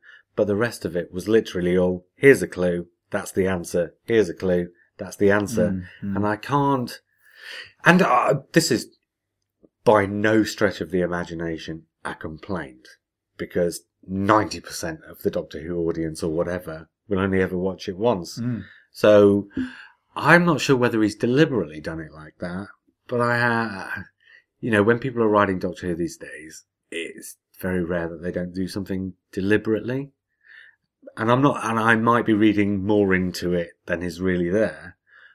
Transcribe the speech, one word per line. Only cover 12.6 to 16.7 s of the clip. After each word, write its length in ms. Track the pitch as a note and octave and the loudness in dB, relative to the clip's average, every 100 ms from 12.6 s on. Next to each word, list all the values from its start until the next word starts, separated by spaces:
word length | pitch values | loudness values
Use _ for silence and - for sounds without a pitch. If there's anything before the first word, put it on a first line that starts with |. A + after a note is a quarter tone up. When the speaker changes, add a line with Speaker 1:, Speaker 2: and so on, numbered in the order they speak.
| C#2 B1+ - - _ _ _ - | -8 -18 -20 -20 _ _ _ -14
Speaker 1:
because 440 | F2 - F2 D#2+ _ _ - | -6 -2 -2 -4 _ _ -10
ninety 540 | F#2+ G2 G#2+ G#2 E2+ | -4 2 2 2 -8
percent 400 | - - - D#2+ - | -12 -10 -10 -10 -16
of 140 | - | -6
the 80 | G3+ | -4
Doctor 300 | F2+ - D#2+ | -4 -8 -12
Who 160 | D#2+ F2 E2 | -8 -4 -4
audience 340 | E2 D#2+ D#2 | -4 -6 -4
or 80 | E2+ | -4
whatever 580 | D#2+ E2+ F2 - | -2 -4 -6 -8